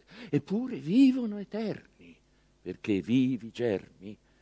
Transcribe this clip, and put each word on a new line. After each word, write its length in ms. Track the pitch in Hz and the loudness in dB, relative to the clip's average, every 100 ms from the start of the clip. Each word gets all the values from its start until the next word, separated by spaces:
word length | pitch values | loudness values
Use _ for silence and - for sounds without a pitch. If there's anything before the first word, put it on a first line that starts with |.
| - 202 220 | -20 -20 -4
Eppure 480 | 143 - 208 254 175 | -4 -2 -4 -4 -6
vivono 600 | 143 233 269 254 233 208 | 0 6 6 6 -2 -6
eterni, 760 | 190 208 214 - - _ 170 - _ _ _ _ | -8 -6 -6 -8 -12 _ -20 -20 _ _ _ _
perché 380 | 90 90 - 98 | -12 -6 -2 0
vivi 500 | 98 131 127 120 113 | 2 2 2 0 -6
germi 680 | - 120 95 - - 98 101 _ _ | -4 0 -2 -4 -18 -18 -18 _ _